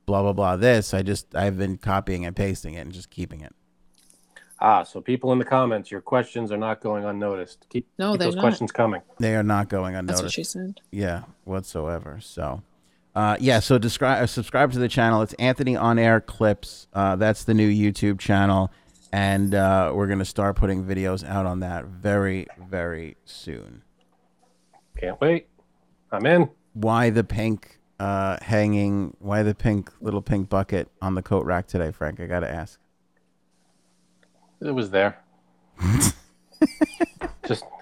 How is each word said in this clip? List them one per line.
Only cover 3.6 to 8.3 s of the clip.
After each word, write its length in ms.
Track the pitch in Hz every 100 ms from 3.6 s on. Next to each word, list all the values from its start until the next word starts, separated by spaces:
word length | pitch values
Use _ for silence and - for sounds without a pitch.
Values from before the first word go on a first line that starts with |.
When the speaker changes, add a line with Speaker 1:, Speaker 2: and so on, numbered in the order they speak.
| _ _ _ _ _ _ _ - - -
Speaker 2:
Ah, 220 | 107 104
so 180 | 85 -
people 320 | - 123 131
in 60 | 127
the 60 |
comments, 460 | 123 131 127 110 92
your 100 | 101
questions 500 | - 127 117 120 113
are 60 | 104
not 220 | 110 110
going 240 | 110 104
unnoticed. 600 | 104 101 104 98 90 - _
Keep, 160 | 123 - -
Speaker 3:
No, 140 | 190
Speaker 2:
keep 80 | 202
Speaker 3:
they're 80 |
Speaker 2:
those 80 | 175